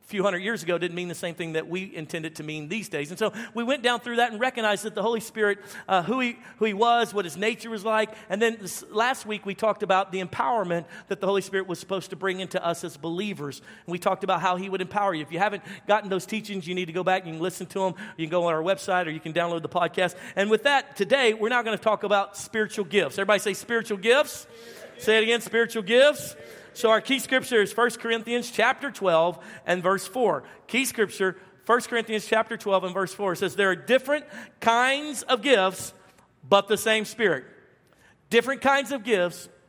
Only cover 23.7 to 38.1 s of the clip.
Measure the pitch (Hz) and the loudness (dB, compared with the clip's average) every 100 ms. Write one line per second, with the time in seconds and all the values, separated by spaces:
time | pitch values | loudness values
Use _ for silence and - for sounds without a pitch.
23.7 | 233 226 208 202 254 302 - - - - | -2 0 -2 4 4 4 -2 -16 -20 -18
24.7 | - - - - 220 220 233 - 226 233 | -18 -18 -6 4 4 4 2 2 0 2
25.7 | 226 190 233 277 294 - - - - - | 0 2 6 6 4 -6 -12 -18 -18 -18
26.7 | - 220 220 214 269 - 262 190 233 196 | -2 4 4 4 -2 2 0 2 2 2
27.7 | - 240 233 233 226 220 240 240 - 226 | 2 0 0 -4 -4 -2 -4 -2 2 2
28.7 | 269 277 - 196 165 170 165 - - - | 2 -4 -2 4 6 4 0 -12 -18 -2
29.7 | 180 180 196 - 254 233 151 - - - | 0 2 0 -2 0 2 0 -4 -20 -4
30.7 | 226 269 - 208 - 190 175 - _ - | -2 0 0 -2 0 -2 -2 -14 _ 2
31.7 | 233 226 240 226 214 - 220 220 226 208 | 2 2 -4 -2 -4 0 0 0 -4 2
32.7 | 190 185 175 185 - 202 165 190 143 196 | 2 2 -2 -4 -2 -2 0 -2 2 2
33.7 | 175 135 254 254 294 294 - - _ - | 2 2 2 2 -2 -2 -16 -18 _ 2
34.7 | 233 254 277 302 277 - 254 240 240 190 | 4 4 2 -2 -10 0 0 6 6 4
35.7 | 180 - - - _ _ _ 131 196 196 | 0 -12 -16 -20 _ _ _ 4 4 4
36.7 | 208 226 220 208 - 220 143 - - _ | 0 2 0 0 0 2 2 -4 -20 _
37.7 | _ _ _ _ | _ _ _ _